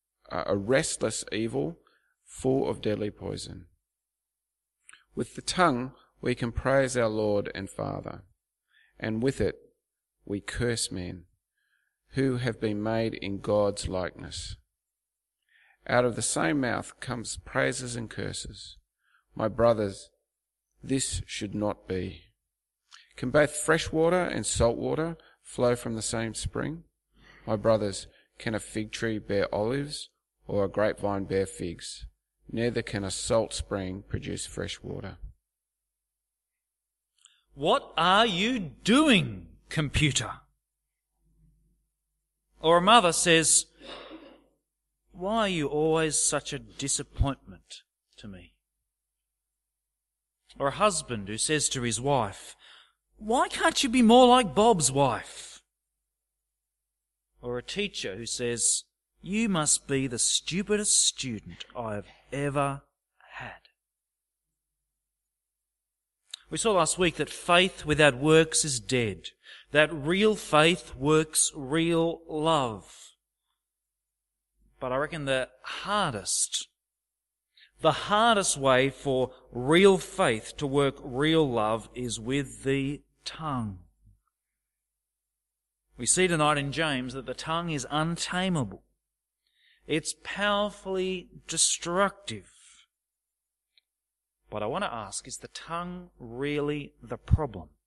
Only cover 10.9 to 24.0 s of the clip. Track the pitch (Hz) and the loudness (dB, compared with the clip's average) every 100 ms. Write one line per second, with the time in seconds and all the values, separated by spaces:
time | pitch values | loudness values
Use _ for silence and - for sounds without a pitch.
10.9 | 92 90 90 - _ _ _ _ _ _ | -6 -8 -12 -18 _ _ _ _ _ _
11.9 | _ _ 135 135 123 123 107 110 104 110 | _ _ -2 0 0 -4 -2 -4 -2 -2
12.9 | 113 113 - 98 98 110 104 101 101 104 | 0 -2 -4 -8 -6 0 2 2 0 -4
13.9 | 92 87 - 78 - - - _ _ _ | -4 -4 -8 -12 -12 -12 -14 _ _ _
14.9 | _ _ _ _ _ _ _ _ _ - | _ _ _ _ _ _ _ _ _ 0
15.9 | 120 123 113 - 151 165 151 123 98 - | 2 2 0 -2 0 0 0 0 -4 -6
16.9 | - - 120 104 - - 131 135 131 123 | -12 -10 -8 -8 -12 -6 -2 -2 -2 -8
17.9 | 120 110 - 101 101 - 107 - - _ | -8 -8 -8 -8 -8 -12 -14 -18 -20 _
18.9 | _ _ _ _ - 110 113 117 110 101 | _ _ _ _ -4 -4 4 4 4 0
19.9 | 92 - _ _ _ _ _ _ _ 127 | -6 -16 _ _ _ _ _ _ _ -4
20.9 | 131 - - - - 104 104 104 - - | -2 -2 -6 -8 -8 -6 -4 -4 -4 -6
21.9 | 92 90 80 - _ _ _ _ _ _ | -6 -6 -10 -20 _ _ _ _ _ _
22.9 | - _ - 127 147 147 - - 160 - | -20 _ -8 0 2 2 0 0 0 0
23.9 | 160 | 0